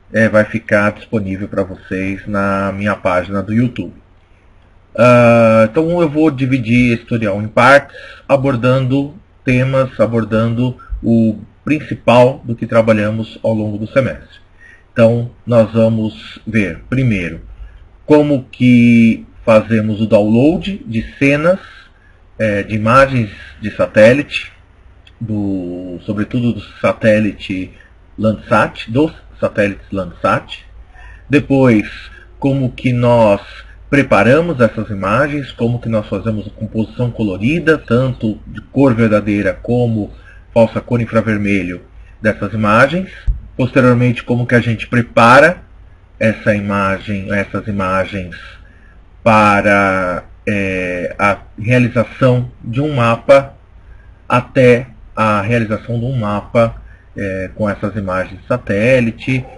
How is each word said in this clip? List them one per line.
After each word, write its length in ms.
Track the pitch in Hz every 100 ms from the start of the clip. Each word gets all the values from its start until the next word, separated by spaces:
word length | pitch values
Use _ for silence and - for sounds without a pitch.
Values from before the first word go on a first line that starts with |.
| _
eh, 160 | 107 110
vai 160 | 107
ficar 460 | 107 107 - 107 104
disponível 540 | 101 - 113 95 95 101
para 160 | 101
vocês 640 | 95 92 - 95 95 98 104
na 460 | 101 98 98 98
minha 240 | 98 104 98
página 440 | 95 90 90 98
do 140 | 95
YouTube. 400 | 110 123 - 87 - _ _ _ _ _ _ _ _ _ -
Ah, 680 | 123 120 117 117 113 113 110
então 300 | 160 160 175
eu 80 | 165
vou 220 | 147 156
dividir 640 | 131 131 135 107 120 123
esse 80 | 117
tutorial 400 | - 117 107 101
em 60 | 107
partes, 460 | - 117 139 - - - - -
abordando 880 | 135 135 123 127 131 131 139 143 - _ _
temas, 560 | - 123 131 135 131 -
abordando 760 | 113 117 104 110 117 117 127 123 - -
o 360 | 113 113 110 98 - _
principal 800 | - 151 127 123 - 123 123 139
do 140 | 123 117
que 100 | 113
trabalhamos 720 | 117 113 107 104 110 113 -
ao 100 | 110
longo 240 | 110 107 104
do 100 | 107
semestre. 460 | 139 113 73 - - _ _ - - _
Então, 360 | - 113 117 120 - -
nós 240 | 117 107
vamos 680 | 113 113 110 107 - - - -
ver, 340 | 110 95 80 -
primeiro, 540 | 127 131 98 85 82 - - - - - _ -
como 380 | 151 147 139
que 840 | 131 - 123 123 120 117 113 - - -
fazemos 560 | - 107 107 113 107 101
o 60 | 110
download 760 | 110 107 113 143 175 170 196 -
de 160 | 113 - -
cenas, 420 | 139 147 165 196 - - - _ _ _ _ -
eh, 240 | 110 101
de 120 | 98
imagens 540 | 110 110 127 135 131 104 - - -
de 100 | 104
satélite, 760 | - 90 107 110 139 143 - - - _ _ - _ - -
do, 800 | 110 104 101 95 87 87 90 87 -
sobretudo 480 | 104 104 127 120
do 60 | 104 - -
satélite 880 | 101 - 113 107 107 - - 95 92 - - _ _ -
Landsat, 720 | 110 101 - 110 147 - -
dos 220 | 117 160 - - -
satélites 500 | - - 101 95 -
Landsat. 720 | 98 87 87 95 113 - - - - - - - - -
Depois, 580 | 139 - 135 131 110 101 - - - - -
como 340 | 139 139 127
que 220 | - 131
nós 480 | 123 120 120 107 101 - - - - -
preparamos 720 | 139 127 98 107 147 170 135
essas 300 | 113 - -
imagens, 600 | 98 95 117 147 147 127
como 260 | - 117 120
que 100 | 113
nós 200 | 110 104
fazemos 360 | 101 107 107
a 60 | 101
composição 580 | - 107 113 110 - 123
colorida, 680 | 117 110 92 113 170 156 151
tanto 580 | - 120 131 123 110 101
de 160 | - -
cor 320 | - 131 139
verdadeira 640 | 113 113 104 101 104 95 90
como 480 | - 123 120 113 101 - - - -
falsa 280 | 120 113 107
cor 200 | - 120
infravermelho 800 | 113 113 107 104 101 101 90 87 - - - -
dessas 320 | 110 101 101
imagens. 560 | 110 107 110 139 170 190 - - - - -
Posteriormente, 680 | 127 139 123 120 123 117
como 200 | - 120
que 120 | 123 120
a 40 |
gente 280 | 117 107 -
prepara 720 | 123 - - 117 135 160 180 - - - - _ -
essa 340 | 110 104 117
imagem, 800 | 104 101 101 98 95 - 101 98
essas 360 | 101 95 101 107
imagens 640 | 101 92 95 92 101 90 87 - - - - - - - -
para, 1000 | 117 110 104 101 101 101 98 95 90 85 - -
é, 720 | - 104 98 92 90 90 85 -
a 220 | 101 95 - -
realização 920 | 107 123 117 117 110 - 131 123 123 -
de 160 | - 117
um 120 | 151
mapa, 600 | 139 117 113 - 139 131 - _ - - - - - -
até 600 | 123 - 139 127 120 131 - -
a 260 | - 110 104
realização 540 | 101 120 107 107 - 117
de 100 | 120
um 100 | 131
mapa, 640 | 104 104 - 120 113 - - - - -
é, 340 | 98 95 92
com 160 | - 107
essas 240 | 98 104
imagens 460 | 101 95 92 90 95
de 60 | -
satélite 1000 | 123 - 101 117 131 113 113 - 131 131